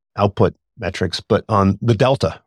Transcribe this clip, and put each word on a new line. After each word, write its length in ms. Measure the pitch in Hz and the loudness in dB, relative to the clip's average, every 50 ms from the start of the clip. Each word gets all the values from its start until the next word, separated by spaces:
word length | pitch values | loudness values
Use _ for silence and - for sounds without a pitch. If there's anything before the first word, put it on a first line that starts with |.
| _ _ _ | _ _ _
output 400 | - 104 101 - - 107 85 - _ _ _ _ - | -2 -2 -2 0 0 0 0 0 _ _ _ _ -10
metrics, 420 | 98 101 - - 95 95 - - | -8 -8 -6 -4 -6 -6 -6 -8
but 240 | - - 107 87 - - | -4 -2 -2 -2 0 0
on 280 | 110 101 98 98 98 - | 0 2 2 2 2 0
the 120 | 123 120 117 | 0 0 0
delta, 480 | 95 131 127 139 - 107 82 - - _ | 2 2 0 0 0 -2 -4 -4 -8 _